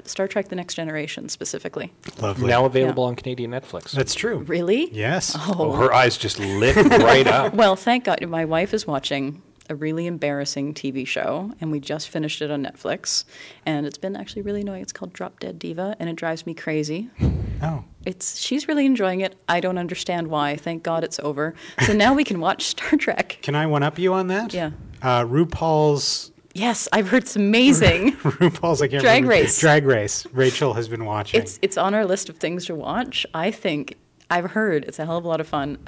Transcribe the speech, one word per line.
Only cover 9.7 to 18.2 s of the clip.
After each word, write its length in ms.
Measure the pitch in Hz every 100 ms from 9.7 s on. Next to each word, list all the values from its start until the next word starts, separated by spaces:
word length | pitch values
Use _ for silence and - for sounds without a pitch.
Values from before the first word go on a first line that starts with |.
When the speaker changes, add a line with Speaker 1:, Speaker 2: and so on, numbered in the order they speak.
| 147
Speaker 1:
really 320 | 156 160 170
embarrassing 680 | 170 143 143 139 - 139
T 160 | 147 139
V 120 | 131
show, 480 | 127 - - 143 196 -
and 100 | 160
we 120 | 147
just 260 | 139 151 -
finished 340 | 170 151 -
it 80 | 151
on 140 | 147
Netflix, 640 | 135 - - 160 - - - - - - -
and 200 | 151 147
it's 120 | -
been 180 | 190 196
actually 260 | 196 220
really 180 | 202 208
annoying. 200 | 202 190
It's 100 | 202
called 180 | - 185
Drop 300 | - 180 -
Dead 180 | - 170
Diva, 380 | 170 165 190 214
and 80 | 170
it 60 | 165
drives 300 | 165 160 165
me 80 |
crazy. 560 | 160 - 156 151 160 233 - - - - -
Speaker 2:
Oh. 220 | 151 151 - - -
Speaker 1:
It's, 340 | 185